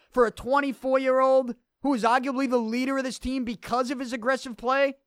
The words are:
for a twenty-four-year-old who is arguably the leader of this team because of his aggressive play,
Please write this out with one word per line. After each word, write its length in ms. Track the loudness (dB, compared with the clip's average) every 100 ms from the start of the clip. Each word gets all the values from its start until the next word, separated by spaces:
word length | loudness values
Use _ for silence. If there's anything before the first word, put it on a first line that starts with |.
| _
for 160 | 2 2
a 40 |
twenty-four-year-old 1200 | 0 0 0 2 -2 0 0 2 4 4 4 2 -4 _ _
who 120 | -2 0
is 100 | 2
arguably 460 | 2 0 -2 0
the 80 | 0
leader 400 | 0 -2 -2 -2
of 60 | -4
this 140 | -6
team 240 | -6 -6
because 480 | -6 -8 -4 -2 -2
of 80 | -4
his 140 | -6
aggressive 460 | -6 -2 -2 -4 -8
play, 360 | -2 2 0 -2